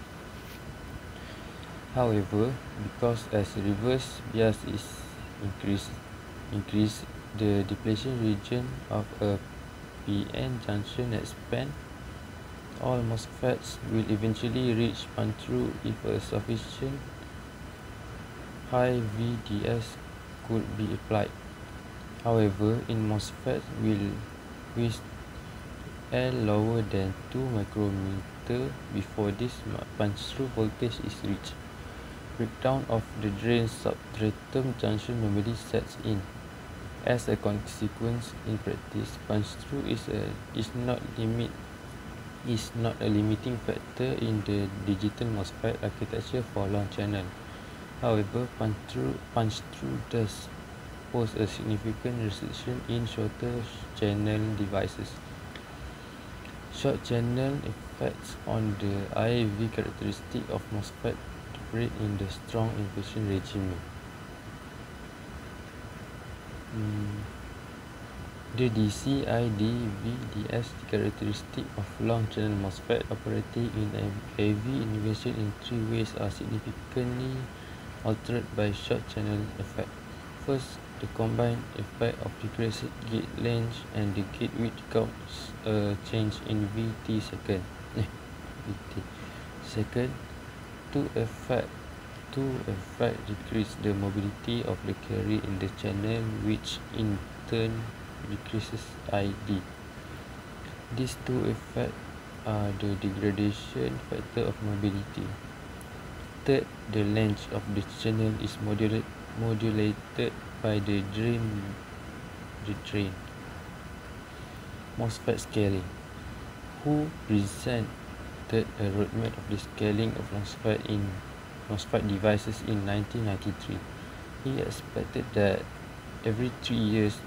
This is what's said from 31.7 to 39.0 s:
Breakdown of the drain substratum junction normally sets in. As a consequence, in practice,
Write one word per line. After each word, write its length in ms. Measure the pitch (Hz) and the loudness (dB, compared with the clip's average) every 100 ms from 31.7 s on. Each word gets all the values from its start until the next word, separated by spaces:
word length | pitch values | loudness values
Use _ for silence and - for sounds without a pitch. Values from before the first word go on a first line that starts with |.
| - - - - - - - | -10 -10 -10 -10 -12 -10 -2
Breakdown 500 | 113 - 127 135 120 | -2 2 4 4 4
of 140 | 113 107 - | 2 2 -2
the 100 | 104 | 0
drain 360 | 98 110 120 113 | 2 6 6 6
substratum 1120 | - 101 - - - 107 101 - 135 131 123 | 2 0 0 -4 2 2 2 0 0 2 2
junction 420 | 110 107 - 120 | 2 2 0 2
normally 360 | 107 101 104 113 | 4 4 2 -2
sets 400 | - - 110 - | 0 0 0 -4
in. 180 | 113 101 95 - - - - - - - | 0 0 0 -10 -12 -12 -10 -10 -10 -2
As 220 | - 123 - | 2 2 4
a 80 | |
consequence, 960 | 107 104 104 - - 107 - 117 120 113 - - | 2 4 0 -2 -2 -2 0 0 0 -2 -6 -2
in 120 | 107 | -2
practice, 600 | - - - 107 | 0 -4 -4 -4